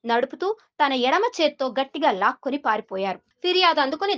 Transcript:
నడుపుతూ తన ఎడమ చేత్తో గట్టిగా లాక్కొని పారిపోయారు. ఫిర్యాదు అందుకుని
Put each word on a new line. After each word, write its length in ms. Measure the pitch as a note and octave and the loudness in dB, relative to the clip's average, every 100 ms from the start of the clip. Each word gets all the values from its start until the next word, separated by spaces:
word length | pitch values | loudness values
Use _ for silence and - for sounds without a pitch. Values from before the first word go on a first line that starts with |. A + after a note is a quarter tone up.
| A#3 | 0
నడుపుతూ 360 | A#3 B3+ C#4+ F#4 A4 _ - | 0 0 -4 -6 -6 _ -2
తన 120 | C#4+ C4 A#3+ | 0 2 2
ఎడమ 180 | E4 A#4+ B4 | 2 0 0
చేత్తో 280 | D4+ D4 C4 A3 | -2 0 -4 -4
గట్టిగా 300 | C4+ D#4 D4 G3 | -6 0 0 2
లాక్కొని 340 | G#3 - C#4 C#4+ C4+ | -2 -2 -6 -4 -2
పారిపోయారు. 540 | G#3+ - F#3+ G3 F#3 _ _ | -4 -4 -6 -6 -6 _ _
ఫిర్యాదు 360 | F4+ F4+ F4+ D#4 | -2 4 4 4
అందుకుని 300 | C4+ D4+ G4 | 0 -2 -4